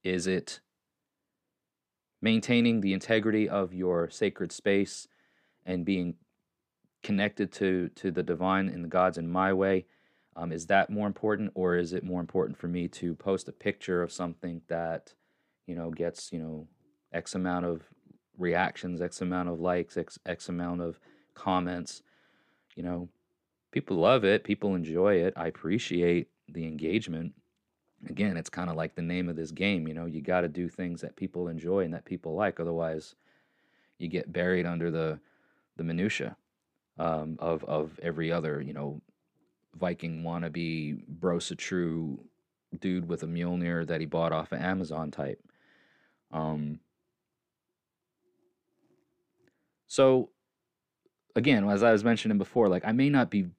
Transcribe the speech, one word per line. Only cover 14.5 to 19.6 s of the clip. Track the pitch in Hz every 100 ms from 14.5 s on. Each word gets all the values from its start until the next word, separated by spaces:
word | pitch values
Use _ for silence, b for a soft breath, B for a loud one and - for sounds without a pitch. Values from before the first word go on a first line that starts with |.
| 85 _
that, | 82 82 82 - _ _ _ _ _ -
you |
know, | 85 82
gets, | - 85 - -
you | 82
know, | 80 117 95 _ _ _ _
X | 85 -
amount | 95 90 90
of | 87 82 - _ _ - _ -
reactions, | 90 85 - - 90 87
X | 87 -
amount | 90 90 87
of | 82